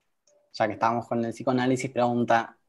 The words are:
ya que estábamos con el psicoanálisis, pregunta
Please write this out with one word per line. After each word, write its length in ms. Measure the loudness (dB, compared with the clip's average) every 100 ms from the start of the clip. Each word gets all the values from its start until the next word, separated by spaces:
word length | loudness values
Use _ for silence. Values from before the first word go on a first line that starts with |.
| _ _ _ _ _
ya 140 | -2 -2
que 60 |
estábamos 340 | 0 0 0 -2
con 180 | -4
el 80 | -4
psicoanálisis, 580 | -4 0 0 2 0 -2
pregunta 640 | 0 0 2 2 2 0 -10